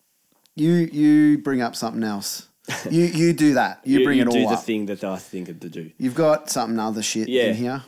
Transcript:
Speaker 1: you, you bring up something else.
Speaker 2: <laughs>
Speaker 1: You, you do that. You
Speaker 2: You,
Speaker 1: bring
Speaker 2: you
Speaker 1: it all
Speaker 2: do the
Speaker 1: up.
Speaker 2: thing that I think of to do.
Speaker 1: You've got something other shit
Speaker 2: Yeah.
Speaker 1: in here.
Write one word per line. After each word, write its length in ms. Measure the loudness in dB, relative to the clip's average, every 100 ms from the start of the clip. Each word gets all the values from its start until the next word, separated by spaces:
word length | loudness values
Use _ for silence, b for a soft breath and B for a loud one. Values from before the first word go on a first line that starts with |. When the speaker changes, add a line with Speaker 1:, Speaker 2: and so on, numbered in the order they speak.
| _ _ _ _ _ -2
Speaker 1:
you, 160 | 2
you 640 | 2 0 2 4 6 6 4
bring 220 | 0 -2
up 140 | -2 -4
something 280 | -6 -4
else. 440 | -4 -4 -8 -12 -14 _ -12
Speaker 2:
<laughs> 220 | -10 -2
Speaker 1:
You, 140 | 2
you 300 | 2 2 0
do 200 | 4 4 4
that. 260 | 0 -2
You 160 | 0 2
Speaker 2:
You, 60 | 4
Speaker 1:
bring 120 | 2
Speaker 2:
you 60 |
Speaker 1:
it 40 | 2
all 60 |
Speaker 2:
do 80 | 2
the 140 | 2 0
Speaker 1:
up. 80 |
Speaker 2:
thing 220 | -2 -4 -4
that 160 | -6
I 140 | -6 -8
think 320 | -10 -12 -12
of 100 | -12
to 100 | -14
do. 220 | -14 -14 -6
Speaker 1:
You've 160 | -6 0
got 340 | 2 2 -2
something 300 | -4 -2 -2
other 240 | -4 -4
shit 240 | -4 -4 0
Speaker 2:
Yeah. 200 | 2 2
Speaker 1:
in 60 | 0
here. 280 | -4 -6